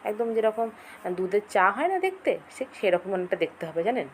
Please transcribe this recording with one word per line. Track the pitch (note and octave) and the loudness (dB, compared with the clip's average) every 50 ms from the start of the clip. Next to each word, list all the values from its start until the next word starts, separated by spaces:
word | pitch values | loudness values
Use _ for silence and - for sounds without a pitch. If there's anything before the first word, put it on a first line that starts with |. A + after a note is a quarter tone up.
| - | -4
একদম | G#3+ G#3+ G#3 A#3 A#3 A3+ | -6 -4 -2 -2 0 0
যেরকম | A3+ A3 A3 G#3+ A3 A#3 A3+ G#3+ - - - - - - | 2 2 2 2 0 -4 -4 -6 -14 -20 -20 -20 -10 -6
দুধের | F#3 F3+ F3 F#3 F3+ F#3+ G3+ G#3 - | -6 -4 -2 -2 0 0 0 -2 2
চা | - G#3 F#3 F#3+ | 4 6 6 6
হয় | G3+ A#3 D4+ | 4 2 0
না | F4+ F#4+ F#4 | 0 0 0
দেখতে, | F4 F#4+ F#4+ - - - G3 D#3+ - - - | -2 -2 -4 -2 -2 -2 -2 -2 -4 -16 -10
ঠিক | - C4 - - | -10 -10 -10 -8
সেরকম | - - G3 F3 F3 F3 F#3 G3 | -2 2 2 2 2 0 -2 -4
অনেকটা | F#3 F3+ F3+ - | -4 -2 -2 0
দেখতে | F3 E3 D#3+ - - - | -2 -2 -2 -2 -8 -10
হবে, | D#3+ D#3 E3 E3+ | -6 -4 -2 0
জানেন। | G#3 B3+ B3 D#3 C3+ | 0 0 0 -4 -6